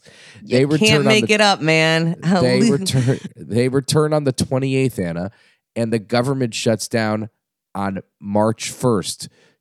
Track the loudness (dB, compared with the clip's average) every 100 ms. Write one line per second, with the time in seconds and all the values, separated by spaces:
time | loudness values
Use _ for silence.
0 | -18 -20 -20 -20 -2 0 2 2 4 4
1 | 4 2 2 2 4 2 2 2 4 2
2 | 0 -2 0 2 2 2 2 0 0 0
3 | 0 -2 -6 -16 -4 -2 0 0 0 0
4 | 2 0 -2 -2 -4 -2 -2 0 -2 -2
5 | -6 -6 -8 -12 _ _ _ -6 -2 -2
6 | -2 -2 0 -2 -4 -2 -2 -2 -2 -4
7 | -2 -4 -6 _ _ _ _ -8 -6 -6
8 | -12 _ -4 0 0 -2 -8 -4 0 0
9 | -2 -10 -14 _ _ _